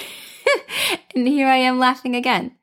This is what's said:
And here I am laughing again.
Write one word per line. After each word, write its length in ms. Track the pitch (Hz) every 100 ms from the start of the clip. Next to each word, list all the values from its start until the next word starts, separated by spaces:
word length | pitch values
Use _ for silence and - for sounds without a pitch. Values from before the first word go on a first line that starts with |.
| - - - - - 571 - - - 349 -
And 140 | 254 247
here 180 | 285 269
I 100 | 262
am 220 | 254 254
laughing 380 | 254 262 262 247
again. 400 | 254 208 - _